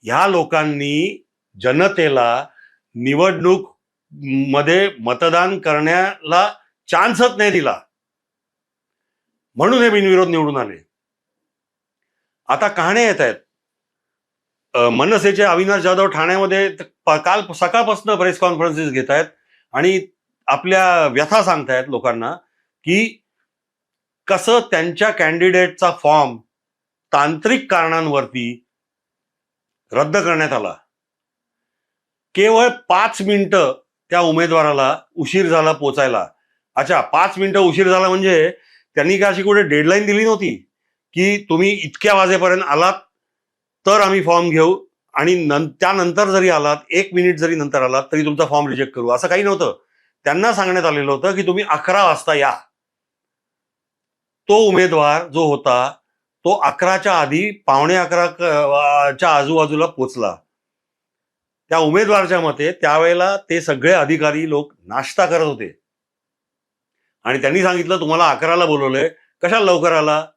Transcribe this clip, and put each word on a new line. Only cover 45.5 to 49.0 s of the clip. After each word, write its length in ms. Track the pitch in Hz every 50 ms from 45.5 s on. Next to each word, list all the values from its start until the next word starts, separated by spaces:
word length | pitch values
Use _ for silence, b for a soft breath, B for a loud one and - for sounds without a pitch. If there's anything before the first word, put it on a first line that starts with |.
| 143 147 160 147 127 _
त्यानंतर 440 | 185 180 196 196 175 175 165 196 208
जरी 240 | 190 190 196 185 185
आलात, 280 | 170 151 147 147 147 147 - _
एक 240 | 156 180 196 190 180
मिनिट 240 | 180 180 180 175 151
जरी 160 | 165 165 165
नंतर 280 | 160 147 143 131 139
आलात 200 | 131 127 131 135 135 -
तरी 120 | - 151 151
तुमचा 220 | 151 147 147 160
फॉर्म 220 | 143 147 147 147 139
रिजेक्ट 240 | 131 127 135 131
करू, 160 | - 127